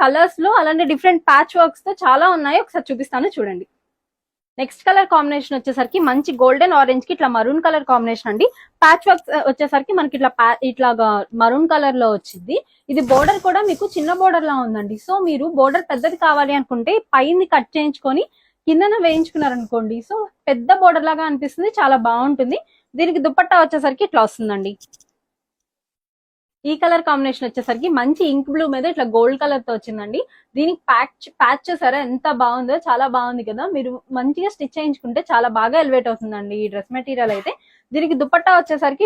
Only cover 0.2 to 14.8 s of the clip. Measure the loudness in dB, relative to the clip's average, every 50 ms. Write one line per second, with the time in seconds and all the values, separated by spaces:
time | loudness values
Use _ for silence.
0.2 | 2 2 0 0 0 2 2 2 2 2 0 0 0 0 0 0 2 2 2 2
1.2 | 4 4 4 4 4 2 2 2 2 2 0 -4 -8 -8 -6 0 2 4 4 4
2.2 | 4 4 2 2 0 0 0 0 0 -2 -6 -6 -6 -6 -6 -8 -8 -6 -4 -4
3.2 | -4 -4 -4 -4 -6 -6 -6 -10 -12 -16 _ _ _ _ _ _ _ _ _ _
4.2 | _ _ _ _ _ _ _ -8 -8 -8 -8 -4 0 0 2 2 2 2 2 0
5.2 | 2 0 -4 -6 -6 -6 -8 -6 -6 -4 -4 -4 -4 -2 -2 0 0 0 0 0
6.2 | -2 -2 0 2 2 4 4 4 2 4 4 4 4 2 0 -2 -4 -6 -4 -2
7.2 | -2 0 0 0 0 0 0 0 0 0 0 0 0 0 0 0 0 -2 -6 -6
8.2 | -4 -4 0 0 0 0 0 -4 -20 _ _ 4 6 6 6 6 4 4 2 2
9.2 | 2 -4 -4 -2 0 0 0 -2 -2 0 -2 -2 -2 0 -2 -2 -2 -2 -2 0
10.2 | -2 0 2 2 2 2 2 0 -2 -4 -2 0 0 0 2 2 2 0 0 -2
11.2 | -4 -4 -2 2 2 2 4 2 2 2 2 2 2 2 2 2 2 0 0 -2
12.2 | -6 -12 -20 -16 -8 -6 -6 -6 -6 _ _ _ _ -4 -2 0 2 4 4 4
13.2 | 4 2 0 0 0 0 0 2 2 0 -2 -2 -4 -6 -4 -4 -2 -2 0 2
14.2 | 2 2 2 2 0 -2 -2 -2 -4 -4 -6 -6